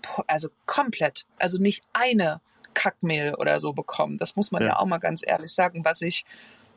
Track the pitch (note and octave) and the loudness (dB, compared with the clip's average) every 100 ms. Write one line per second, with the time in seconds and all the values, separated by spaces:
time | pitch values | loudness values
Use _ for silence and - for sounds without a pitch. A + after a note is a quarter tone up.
0 | - - - D#3 D#3 - - - C4+ - | -10 -6 -2 -2 -2 -8 -2 0 0 0
1 | D#3 - - - F3+ F3+ G3+ - - A3+ | -2 -2 -12 -4 -2 2 2 2 -4 0
2 | B3+ A3+ E3 D#3+ - _ - - G3 - | 2 4 2 -2 -10 _ -8 -2 -2 0
3 | E3+ D3+ D3 C#3+ D3 D3 D3+ C#3+ - - | 0 0 0 0 2 2 0 -4 -6 -2
4 | D3+ D3 - - G#3 F#3 - - F#3+ F3 | -2 -2 -2 -2 -2 0 2 2 0 0
5 | E3+ E3 - - D#3+ - F3+ F3 D#3+ E3 | 0 -2 0 0 0 0 0 0 0 0
6 | F3 - - - - - _ | 0 -2 -6 -14 -20 -20 _